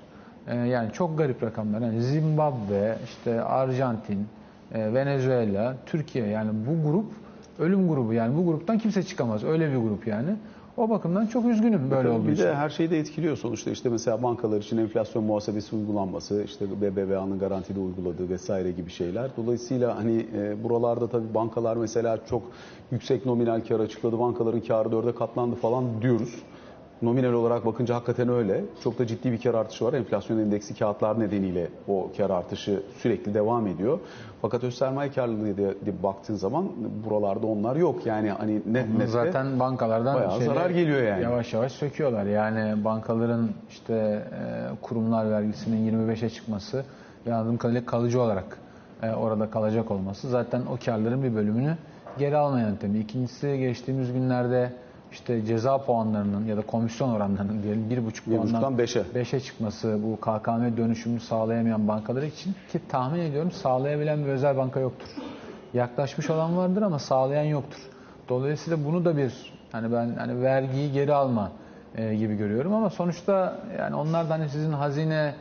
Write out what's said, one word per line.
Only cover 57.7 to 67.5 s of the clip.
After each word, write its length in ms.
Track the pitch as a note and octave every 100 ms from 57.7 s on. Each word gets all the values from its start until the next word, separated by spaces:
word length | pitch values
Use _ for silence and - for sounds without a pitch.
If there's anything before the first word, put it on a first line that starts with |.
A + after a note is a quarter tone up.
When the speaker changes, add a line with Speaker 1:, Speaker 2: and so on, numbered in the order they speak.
| G#2+ A2
Speaker 1:
bir 160 | B2 A2+
buçuk 220 | A2 -
Speaker 2:
Bir 40 |
buçuktan 200 | A2 A2
Speaker 1:
puandan 260 | A#2 C3+ B2
Speaker 2:
beşe. 260 | A#2 A#2+ F#2+ B2
Speaker 1:
beşe 240 | A#2+ C3+
çıkması 600 | B2+ - A2 G2+ A2+ G#2+
bu 180 | A2 G#2+
K 200 | - A2
K 160 | A2+ A#2
M 200 | A#2+ A2+
dönüşümünü 420 | A2+ A2+ A#2+ A#2+
sağlayamayan 680 | - A2+ A2 A#2 A#2 A2+ G#2
bankalar 360 | G#2+ G#2+ B2
için 320 | D3 - F#3 F#3+ -
ki 80 | E3 -
tahmin 300 | C3+ B2+ E3+
ediyorum 320 | E3 C#3+ F3
sağlayabilen 760 | - C3+ B2+ C#3 D3 D3+ D3+ C#3+
bir 40 |
özel 280 | C3+ C#3+ C3+
banka 220 | C3 C3
yoktur. 280 | C3 - - - - - - - -
Yaklaşmış 560 | A#2+ B2 - C3+ - D#3
olan 280 | D#3+ E3 F3
vardır 240 | F3+ F#3
ama 180 | G#3 D3
sağlayan 440 | - C3 C3 D3
yoktur. 360 | D3+